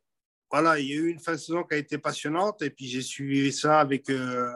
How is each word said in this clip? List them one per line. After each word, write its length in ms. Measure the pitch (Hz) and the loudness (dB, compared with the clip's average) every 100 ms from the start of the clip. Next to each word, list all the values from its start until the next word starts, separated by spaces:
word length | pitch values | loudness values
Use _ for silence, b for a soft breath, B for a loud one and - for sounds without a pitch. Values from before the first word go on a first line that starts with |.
| _ _ _ _ - | _ _ _ _ -4
voilà, 260 | 143 165 151 | 2 4 4
il 80 | 135 | 0
y 40 | |
a 60 | 147 | -2
eu 100 | 165 | -2
une 120 | 165 | -2
fin 140 | - | -4
de 40 | 165 | -4
saison 260 | - 170 | -2 -4
qui 120 | 170 147 | -2 -4
a 20 | |
été 200 | 147 147 | -4 -4
passionnante 640 | 147 143 147 165 208 208 | -4 -4 -4 0 0 0
et 80 | 143 | -6
puis 180 | - 135 | -8 -8
j'ai 140 | 127 | -6
suivi 520 | 127 - 139 139 139 | -6 -8 -2 2 2
ça 260 | 135 151 156 | 2 4 6
avec, 300 | 139 135 135 | 4 0 -2
euh, 420 | 131 127 123 123 | -2 -2 -2 -4